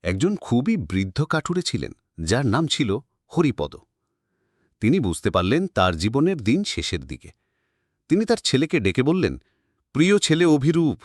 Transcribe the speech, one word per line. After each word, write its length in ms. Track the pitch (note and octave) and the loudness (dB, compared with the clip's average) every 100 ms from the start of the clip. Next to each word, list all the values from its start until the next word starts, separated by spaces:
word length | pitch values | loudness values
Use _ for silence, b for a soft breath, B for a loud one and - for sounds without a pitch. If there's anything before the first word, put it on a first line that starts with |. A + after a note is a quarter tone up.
একজন 320 | F2+ F#2+ E3+ | -4 -2 -2
খুবই 420 | G#3 - A#2 E3 A3 | -2 0 0 0 -2
বৃদ্ধ 460 | E2+ F#2 G2 - | -2 -4 -4 -4
কাঠুরে 380 | D3+ D#3+ - F3+ | -2 -2 -2 -4
ছিলেন, 300 | - F#2+ A#1+ - _ - | -4 -6 -8 -12 _ -10
যার 220 | D#2+ A#2 | -2 0
নাম 220 | C3+ A#2+ E3 | 2 0 0
ছিল 300 | - A2+ G#2 _ _ _ - | -2 -2 -2 _ _ _ 0
হরিপদ। 380 | D#3 G2+ D2+ - _ _ _ _ _ _ _ _ _ _ | 0 0 -8 -10 _ _ _ _ _ _ _ _ _ _
তিনি 180 | G#2+ F3+ | 0 2
বুঝতে 300 | G#2 E2 G2+ | 0 -2 0
পারলেন 380 | F#2 F2+ D3 F#3 | 0 2 0 0
তার 300 | - F#2 E2 | 0 0 0
জীবনের 400 | G2+ C3+ E3+ F3 | -2 0 0 0
দিন 260 | G#2 D#3+ | 0 0
শেষের 400 | G3+ - - F2 | -2 -6 -6 -8
দিকে। 260 | B1+ C2 E2 _ _ _ _ _ _ _ _ | -8 -16 -16 _ _ _ _ _ _ _ _
তিনি 160 | F3+ | 0
তার 120 | A3 A3+ | 2 0
ছেলেকে 420 | - C3 D#3 E3 | 2 0 2 0
ডেকে 240 | G2 F2+ | 0 2
বললেন, 380 | C3 F#3 A2 C2 _ _ _ _ _ | 0 0 -2 -4 _ _ _ _ _
"প্রিয় 260 | C3 F3 G#3 | 0 4 4
ছেলে 260 | - D#3+ | 2 2
অভিরূপ 540 | E3+ D3+ C#3+ E3 D#3 - | 4 4 2 2 0 -2